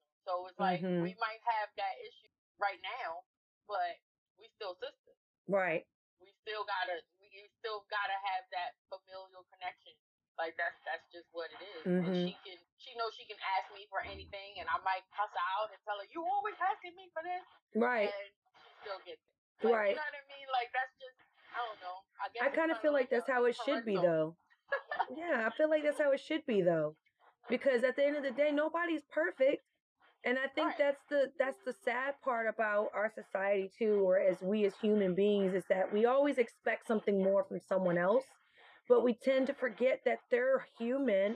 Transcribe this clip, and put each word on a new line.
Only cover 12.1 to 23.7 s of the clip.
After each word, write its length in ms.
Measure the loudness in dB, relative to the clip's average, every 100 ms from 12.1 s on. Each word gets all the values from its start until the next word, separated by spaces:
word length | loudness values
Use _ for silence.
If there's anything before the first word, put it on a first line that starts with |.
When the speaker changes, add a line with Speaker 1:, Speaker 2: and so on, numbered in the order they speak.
| 0 -2
Speaker 1:
she 40 | -6 -18
can, 120 | -20 _ _
she 140 | -14 -6
knows 160 | -6 -8
she 80 | -16
can 160 | -10 -4 -4
ask 100 | -4
me 160 | -14 -10
for 160 | -8 -8
anything, 560 | -12 -14 -14 -14 -10
and 80 | -4
I 80 | -2 -2
might 160 | -4 -6 -6
cuss 160 | -4 -2 -2 -2
out 160 | -4
and 40 | -8 -8
tell 120 | -8
her, 100 | -8
"You 80 | -6
always 320 | -2 -2 -2 -2
asking 320 | -2 -2 -8 -18
me 140 | -12
for 100 | -10 -6
this." 180 | -8 -10 _ _ 0
Speaker 2:
Right. 340 | 0 0 -2
Speaker 1:
And 200 | -4 -12 _ _ _
she 60 | -20 -18 -12
still 160 | -12
gets 160 | -12 -18
it. 120 | _ _ _ 0 4
Like, 80 | 4
Speaker 2:
Right. 180 | 4
Speaker 1:
you 40 | 0
know 80 | -4
what 100 | -10
I 80 | -16
mean? 180 | -16 -4
Like, 160 | -2 -2
that's 200 | -4 -4 -8
just, 160 | -20 _ _ _ -12
I 60 | -6
don't 200 | -6 -8
know. 140 | -12 -12 -14 -10
I 40 | -8
guess 100 | -2
Speaker 2:
I 40 | 0
Speaker 1:
it's 80 | 2
Speaker 2:
kinda 180 | 0 2
Speaker 1:
kinda 40 | 2
Speaker 2:
feel 80 | 2
like 140 | 2
Speaker 1:
like 40 | 0
Speaker 2:
that's 120 | 0
Speaker 1:
a 40 |
Speaker 2:
how 100 | 2 2
it 80 | 0
should 180 | 0